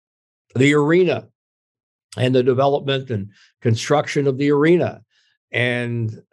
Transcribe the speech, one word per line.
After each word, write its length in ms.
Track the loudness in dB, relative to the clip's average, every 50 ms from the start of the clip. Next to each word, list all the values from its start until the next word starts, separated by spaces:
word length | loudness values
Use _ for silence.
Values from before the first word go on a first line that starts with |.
| _ _ _ _ _ _ _ _ _ _ -2
the 180 | 0 2 2 4
arena 540 | 2 2 2 2 2 2 2 0 -4 -6 -12 _ _ _ _ _ _ _ _ _ _ _ _ _ _ _ _ -6
and 180 | -2 -2 0 2
the 80 | 2 2
development 680 | 2 2 2 2 0 0 -2 -2 -4 -6 -6 -6 -6
and 200 | -6 -8 -8 -10 -14 _ _ _ _ _
construction 680 | -2 -2 -2 -2 0 0 0 0 0 -2 -2 -2 0
of 100 | 0 -2 0
the 120 | 0 0
arena. 520 | 2 2 4 4 4 2 2 -2 -6 -10 -16 _ _ _ _ _ _ _ _ _ -4
And, 680 | -2 -2 -2 -2 -4 -4 -4 -4 -4 -6 -6 -8 -10 -18 _